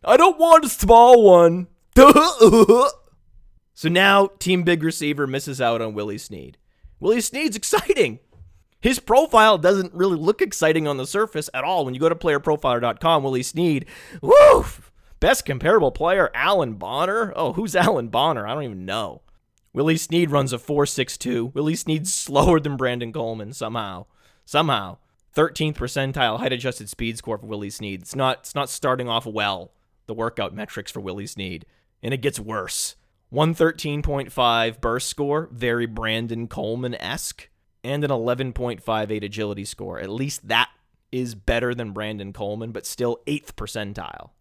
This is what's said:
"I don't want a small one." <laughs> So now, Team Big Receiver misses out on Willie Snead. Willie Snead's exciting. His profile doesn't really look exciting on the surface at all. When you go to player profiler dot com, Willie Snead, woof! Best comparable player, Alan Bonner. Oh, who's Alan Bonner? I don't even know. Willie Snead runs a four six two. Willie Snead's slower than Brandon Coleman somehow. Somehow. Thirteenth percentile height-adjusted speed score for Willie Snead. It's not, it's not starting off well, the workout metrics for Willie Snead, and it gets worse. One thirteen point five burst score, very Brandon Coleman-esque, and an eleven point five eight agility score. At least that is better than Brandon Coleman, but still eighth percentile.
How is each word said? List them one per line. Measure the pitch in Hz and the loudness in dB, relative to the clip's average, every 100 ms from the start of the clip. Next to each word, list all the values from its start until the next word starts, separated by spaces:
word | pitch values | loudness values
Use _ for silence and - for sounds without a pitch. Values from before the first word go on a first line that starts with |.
"I | - 254 | 6 6
don't | 349 320 | 6 4
want | 330 320 | 6 6
a | 294 | 6
small | - 196 233 240 247 | -4 6 8 10 10
one." | 208 180 170 175 180 _ _ - | 10 10 8 4 -8 _ _ 8
<laughs> | 269 277 320 480 226 226 196 226 554 - _ _ _ - - _ _ | 10 10 6 6 8 8 8 6 4 -2 _ _ _ -20 -20 _ _
So | _ 160 | _ -2
now, | 175 196 196 196 - | 2 4 4 2 -2
Team | 175 180 | -2 0
Big | 175 170 | 2 0
Receiver | 160 160 147 143 139 | -2 -4 -6 -4 -4
misses | 135 143 131 | -4 -8 -2
out | 120 117 | -2 0
on | 113 | -4
Willie | 104 104 101 | -6 -8 -8
Snead. | - 95 69 _ _ _ - _ | -12 -18 -18 _ _ _ -20 _
Willie | 185 240 | -2 0
Snead's | - 262 311 208 | -2 -6 -6 -6
exciting. | - 415 - 392 160 113 _ _ - _ _ _ | -2 -2 0 0 0 -2 _ _ -20 _ _ _
His | 226 262 | -2 -2
profile | - 233 311 226 220 196 | 2 2 4 6 6 6
doesn't | 170 196 185 | 2 0 -2
really | 170 190 170 | -2 -2 0
look | 165 214 | 0 0
exciting | 277 - 160 160 151 | -2 0 0 0 -2
on | 139 | -4
the | 131 | -6
surface | 202 214 156 151 | -4 -4 -6 -8
at | 160 | -8
all. | 156 185 | -4 -4
When | 135 | -4
you | 127 | -2
go | 160 | -2
to | |
player | 165 180 143 | 0 -2 -2
profiler | 151 147 135 120 | 0 -2 0 0
dot | 120 113 | -2 -2
com, | 165 160 | 0 0
Willie | 139 131 | 0 -4
Snead, | 123 - 175 143 - - - - | -6 -2 -2 -2 -6 -18 -20 -10
woof! | - 269 294 - - - - _ _ - | 6 8 10 8 2 -12 -20 _ _ -4
Best | 175 254 - | 0 0 -4
comparable | 131 156 214 147 | -4 2 2 2
player, | - 165 190 170 | -2 -2 0 0
Alan | 120 160 202 131 | -2 0 0 -2
Bonner. | 104 87 131 180 214 101 | -8 -10 -4 -4 -4 -6
Oh, | - 156 | -4 -4
who's | 170 214 | -4 -4
Alan | 175 165 165 117 | 0 0 -2 -4
Bonner? | 113 151 135 104 | -2 -2 -2 -6
I | |
don't | 139 | -8
even | 135 98 | -8 -12
know. | 92 104 101 60 _ _ _ _ _ | -8 -8 -8 -12 _ _ _ _ _
Willie | - 151 160 | -4 0 0
Snead | - 165 170 | 0 -2 0
runs | 143 135 | 0 -2
a | 123 | -6
four | - 147 | -4 -2
six | 139 - 127 - | -2 -2 -6 -6
two. | 127 123 117 | -6 -6 -6
Willie | 135 151 | -4 -4
Snead's | 160 - 156 180 | -4 -4 -6 -4
slower | - - 139 - 160 | -8 -2 2 4 2
than | 147 135 | 0 -4
Brandon | 127 123 117 | -4 -4 -8
Coleman | 117 117 113 104 | -8 -8 -8 -12
somehow. | 131 113 117 101 90 - _ _ _ | -10 -8 -8 -10 -14 -18 _ _ _
Somehow. | _ 143 160 120 95 90 _ _ _ | _ -2 0 -2 -6 -16 _ _ _
Thirteenth | - 156 - 156 147 | -2 -2 0 -6 -4
percentile | 123 - 135 139 123 110 | -8 -6 -6 -2 -2 -2
height-adjusted | 127 127 127 120 104 | -4 -4 -8 -10 -16
speed | - 113 113 | -10 -8 -8
score | - 110 | -10 -10
for | 107 | -10
Willie | 104 101 | -12 -12
Snead. | - 104 95 | -12 -12 -12
It's | 87 | -12
not, | 131 131 123 | -4 -4 -4
it's | - | -10
not | 143 139 | -10 -8
starting | - 135 127 123 | -6 -4 -4 -4
off | 117 | -6
well, | 120 107 104 95 - _ _ _ - | -6 -4 -4 -4 -12 _ _ _ -16
the | 113 | -8
workout | 113 - 101 | -8 -6 -8
metrics | 101 107 - 98 | -8 -14 -12 -14
for | - | -14
Willie | 98 95 101 | -12 -12 -12
Snead, | - 95 82 - _ _ _ | -12 -12 -12 -16 _ _ _
and | 120 | -8
it | 131 | -4
gets | 135 135 | -4 -6
worse. | 107 110 92 - - - _ _ _ | -10 -10 -8 -8 -10 -12 _ _ _
One | 123 156 | -2 -2
thirteen | 165 165 160 156 147 | 2 0 0 -8 -6
point | 147 143 135 | -4 -6 -8
five | - 120 117 113 113 | 0 0 2 -2 -4
burst | 120 120 - | -4 -4 -6
score, | - 143 147 165 | -6 -4 -4 -6
very | 120 120 120 117 | -6 -4 -2 -4
Brandon | 110 113 110 117 117 117 | -6 -6 -4 -6 -8 -10
Coleman-esque, | - 104 117 123 120 98 123 - - - _ _ _ | -10 -8 -6 -8 -10 -10 -10 -10 -14 -20 _ _ _
and | 120 143 | -8 -4
an | 147 | -2
eleven | 131 113 123 131 | -2 -2 -4 -6
point | 120 123 101 | -6 -8 -8
five | - 110 107 | -6 -6 -4
eight | 107 | -6
agility | 101 101 104 101 | -8 -8 -8 -8
score. | 95 - 95 90 | -12 -14 -14 -12
At | 92 | -12
least | 110 139 - 101 | -8 -8 -10 -4
that | 113 123 _ _ _ _ | -2 -2 _ _ _ _
is | 127 123 | -10 -10
better | 107 - 117 123 | -8 -4 -4 -4
than | 120 113 | -6 -10
Brandon | 98 107 104 98 | -10 -10 -10 -14
Coleman, | 95 104 107 113 | -12 -10 -10 -10
but | 107 | -12
still | - - 120 117 - | -14 -6 -4 -4 -6
eighth | 147 - - | -8 -10 -14
percentile. | 107 113 101 98 80 50 50 _ | -12 -10 -10 -12 -14 -16 -20 _